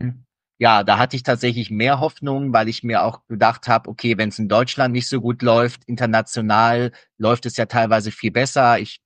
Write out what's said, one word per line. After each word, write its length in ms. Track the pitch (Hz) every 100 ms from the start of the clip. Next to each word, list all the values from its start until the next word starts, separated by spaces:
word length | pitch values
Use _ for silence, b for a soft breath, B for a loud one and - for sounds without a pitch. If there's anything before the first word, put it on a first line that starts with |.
| 123 123 _ _ _ -
ja, 260 | 117 107
da 140 | 101 101
hatte 180 | 127 131
ich 80 |
tatsächlich 480 | 123 120 123 120 110
mehr 280 | 107 120 139
Hoffnung, 540 | 151 - 143 135 139
weil 160 | 117 110
ich 140 | 117
mir 200 | 120 110
auch 220 | 101 110 -
gedacht 400 | 110 113 117 -
hab, 200 | 113 -
okay, 300 | 113 120 110
wenn's 220 | 107 -
in 80 | 107
Deutschland 460 | 104 127 - 131
nicht 160 | 123 120
so 100 | 135
gut 220 | 117 120
läuft, 420 | 123 113 123 - -
international 1080 | 120 123 110 110 - 107 107 117 120 123 b b -
läuft 280 | 110 120 123
es 120 | -
ja 80 | 110
teilweise 460 | 120 113 110 107
viel 200 | - 147
besser. 480 | 120 131 - 123 117
Ich 220 | 107 -